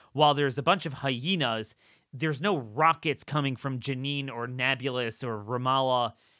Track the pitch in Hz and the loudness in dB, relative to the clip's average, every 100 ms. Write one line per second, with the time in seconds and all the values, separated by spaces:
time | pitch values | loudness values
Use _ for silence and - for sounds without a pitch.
0 | - 131 147 143 143 127 139 190 160 131 | -6 4 6 6 2 2 2 2 0 -6
1 | 139 123 151 190 127 113 110 - _ _ | -4 -2 -2 0 0 -2 -4 -10 _ _
2 | _ 127 160 131 196 170 110 113 160 160 | _ -4 -2 0 0 0 -2 2 2 2
3 | 160 135 - 151 139 127 139 131 139 131 | 0 -2 -2 0 0 -2 -4 -4 -4 -4
4 | 139 143 139 117 120 127 127 131 131 127 | -2 -4 -6 -6 -6 -2 0 0 -2 -2
5 | 117 - 127 107 104 123 127 135 131 127 | -2 -2 -4 -4 -4 -2 2 2 4 2
6 | 117 - _ | 0 -4 _